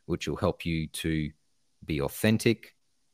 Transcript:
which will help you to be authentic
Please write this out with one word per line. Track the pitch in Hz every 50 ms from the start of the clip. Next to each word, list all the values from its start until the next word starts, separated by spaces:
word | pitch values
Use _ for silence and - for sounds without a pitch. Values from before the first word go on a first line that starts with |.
| _
which | - 87 - - 80
will | 71 -
help | - 90 82 - -
you | 85 82 80 80 78
to | - - - 82 80 78 76 78 - _ _ _ _ _ _ _ _ _ -
be | - 82 69
authentic | 69 71 - - - 110 113 110 - 117 113 - - - - _ _ _ _ _ _ _